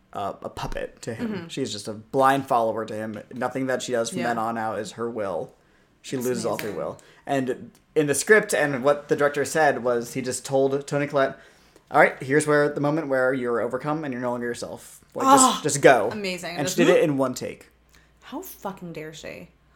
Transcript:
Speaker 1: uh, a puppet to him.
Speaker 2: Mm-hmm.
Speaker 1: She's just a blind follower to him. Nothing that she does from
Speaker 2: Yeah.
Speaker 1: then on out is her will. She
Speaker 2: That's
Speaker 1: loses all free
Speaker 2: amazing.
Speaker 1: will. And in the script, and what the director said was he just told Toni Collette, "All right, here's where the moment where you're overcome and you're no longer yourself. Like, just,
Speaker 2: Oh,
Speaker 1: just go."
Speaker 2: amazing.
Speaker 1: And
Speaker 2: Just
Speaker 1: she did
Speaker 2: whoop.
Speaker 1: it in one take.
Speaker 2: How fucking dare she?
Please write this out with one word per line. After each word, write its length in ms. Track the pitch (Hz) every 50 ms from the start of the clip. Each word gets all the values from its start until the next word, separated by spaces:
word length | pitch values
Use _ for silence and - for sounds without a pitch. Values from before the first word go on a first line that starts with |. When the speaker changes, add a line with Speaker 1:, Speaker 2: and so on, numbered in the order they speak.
| _ _ -
Speaker 1:
uh, 220 | - - 82 - - -
a 60 | -
puppet 520 | - - - - - - - - - - -
to 120 | - 117
him. 140 | - 247 220 214
Speaker 2:
Mm-hmm. 160 | 185 165 165
Speaker 1:
She's 240 | - 139 135 110 107
just 160 | 104 - 113
a 40 | 107
blind 540 | 110 110 _ - 135 131 131 139 139 131
follower 380 | - 135 120 113 113 107 110 110
to 100 | 107 107
him. 260 | 107 110 110 107 104 - - -
Nothing 340 | 123 127 123 - 135 131
that 160 | 131 127 123 -
she 100 | - 123
does 180 | 117 117 117
from 80 | - 120
Speaker 2:
Yeah. 100 | 120 120
Speaker 1:
then 100 | 120 113
on 200 | 110 113 117 113
out 200 | 110 110 107 104
is 140 | 110 95 -
her 160 | - 117 117
will. 440 | 117 113 104 98 90 80 - - - _ _ _ _ _ _ _ _ _ -
She 140 | - 143
Speaker 2:
That's 120 | 131 120 127
Speaker 1:
loses 180 | 123 117 110
all 100 | 113 101
free 140 | - - 107
Speaker 2:
amazing. 140 | 95 80 73
Speaker 1:
will. 140 | 82 - - - - - _ -
And 440 | - 143 139 131 123 123 - - - - _ _ _ -
in 120 | 156 151
the 80 | 143 139
script, 400 | - - - 214 208 208 - -
and 280 | - 147 143 139 120 120
what 240 | 143 143 143 - -
the 80 | 156
director 280 | - 143 143 143 147 135
said 380 | - - 160 156 147 127 127 113
was 320 | 123 123 120 117 120 -
he 80 | 135 117
just 220 | 127 120 - -
told 400 | - 139 135 135 139 135 143 139
Toni 200 | - 151 143 143 143
Collette, 280 | 147 139 135 135 - - - - _ _ _ _ _ - _ -
"All 100 | - 143
right, 200 | 170 - - - 147
here's 240 | 127 135 151 151
where 220 | 147 147 147 147 147
the 120 | 147 151
moment 280 | 143 147 147 160 160 139
where 260 | 135 131 127 127 139
you're 260 | 135 123 120 120 117
overcome 440 | 104 120 123 127 127 147 151 160 156
and 80 | 139 123
you're 100 | 120 127
no 80 | 123
longer 160 | 120 123 120
yourself. 540 | 120 120 - - 85 80 - - - - - _ _ -
Like, 120 | - 269
just, 180 | 269 269 269 254
Speaker 2:
Oh, 160 | 254 208 - -
Speaker 1:
just 200 | 240 - 143 -
go." 260 | 156 131 117 98 110 -
Speaker 2:
amazing. 440 | 220 202 185 180 180 180 165 170
Speaker 1:
And 100 | 170 147
Speaker 2:
Just 100 | - -
Speaker 1:
she 80 | - 170
did 60 | 156 180
Speaker 2:
whoop. 60 | -
Speaker 1:
it 60 | 170
in 120 | 160 143 135
one 160 | 135 127 127
take. 340 | - 120 90 82 - - _ _ _ _ _ _ _ _ _ _ _ -
Speaker 2:
How 180 | - 247 294
fucking 520 | 381 - - - - 202 190 - 185 170 165
dare 200 | 160 156 156 160
she? 360 | 156 - - - - 180 - _ _ _ _ _